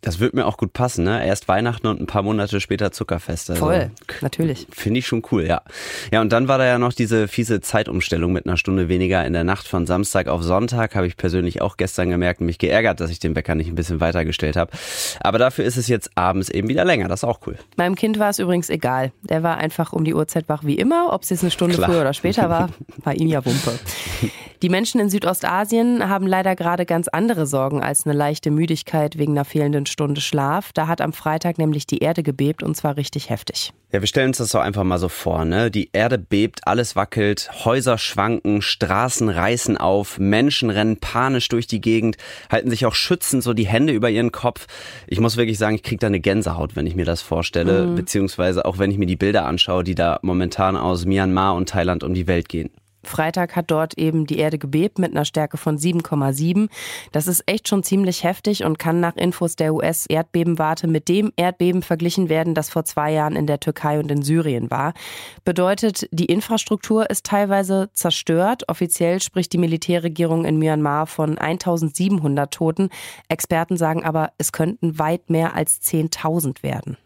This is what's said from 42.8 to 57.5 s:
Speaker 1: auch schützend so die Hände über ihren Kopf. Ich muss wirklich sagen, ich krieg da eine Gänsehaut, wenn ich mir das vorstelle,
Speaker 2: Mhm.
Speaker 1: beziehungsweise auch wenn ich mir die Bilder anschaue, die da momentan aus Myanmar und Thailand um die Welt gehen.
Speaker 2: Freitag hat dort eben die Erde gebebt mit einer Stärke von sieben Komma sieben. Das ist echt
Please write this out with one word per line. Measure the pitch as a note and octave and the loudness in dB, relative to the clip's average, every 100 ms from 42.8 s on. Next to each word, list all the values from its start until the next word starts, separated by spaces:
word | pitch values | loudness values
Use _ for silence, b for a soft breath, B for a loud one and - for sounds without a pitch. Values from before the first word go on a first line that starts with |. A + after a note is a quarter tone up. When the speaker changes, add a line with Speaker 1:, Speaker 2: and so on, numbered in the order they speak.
| B2 | 0
Speaker 1:
auch | - | 0
schützend | - F3+ - C3+ | 0 0 2 0
so | A#2+ | 2
die | A#2 G2+ | 0 2
Hände | A2+ D3+ | 4 4
über | A#2+ A#2 | 2 2
ihren | G#2+ A#2+ | 2 0
Kopf. | - A#2+ - - B B B B | 0 -4 -4 -16 B B B B
Ich | F#2+ | 2
muss | A2+ A#2 | 2 2
wirklich | A#2 G#2 | 0 2
sagen, | G#2+ G#2+ | 0 0
ich | |
krieg | - G#2+ | -2 -2
da | A2 | 0
eine | G2 | 2
Gänsehaut, | F2+ F#2 E2+ E2 D#2 - | 2 2 0 -2 -4 -2
wenn | D#2 | -2
ich | F2 | -2
mir | E2+ | -2
das | E2+ | -2
vorstelle, | - D#2+ E2+ E2+ F2 F#2+ F3 | -2 -2 0 0 2 2 2
Speaker 2:
Mhm. | F3 | -2
Speaker 1:
beziehungsweise | - G#2 F#2+ - F2+ F2+ | -2 0 0 0 0 2
auch | - F2+ | -2 0
wenn | G2 | 0
ich | G2+ | 2
mir | F#2 | 0
die | F#2 | 2
Bilder | G2 G#2 D2 | 2 2 0
anschaue, | F2 - F2+ | 0 0 0
die | F2+ F2 | 0 0
da | E2+ D#2 | 0 0
momentan | F#2 F2+ F2+ - F#2+ F#2+ | 0 0 0 0 0 2
aus | D2+ F2 F2 | 0 0 0
Myanmar | G2 F#2+ F#2 F#2+ | 2 2 2 2
und | F2+ F#2 | 0 -2
Thailand | F#2+ F2 E2+ B1+ | 0 0 0 -2
um | |
die | F#2 F2 | -2 0
Welt | F2 E2 | 0 0
gehen. | E2 D#2+ _ _ _ - | -6 -8 _ _ _ -10
Speaker 2:
Freitag | - D#3 F3 F3 - | -4 -2 0 -2 -2
hat | E3 | 0
dort | D#3 D#3+ - | 0 0 0
eben | D#3+ D#3+ D3+ | 0 0 0
die | C#3+ | 0
Erde | D#3 D#3 | 0 0
gebebt | C#3 D#3 G3 - | -2 0 0 0
mit | F3 | -2
einer | - D3 | 0 -2
Stärke | - D3+ - | 0 -2 -2
von | - D3+ | -2 0
sieben | D#3+ E3+ | 0 0
Komma | - D3 C#3 | -2 0 0
sieben. | C3+ E3 F#3 G#3+ B B B B | 0 0 2 0 B B B B
Das | D3+ D#3+ | -4 0
ist | F3 | -2
echt | - | 0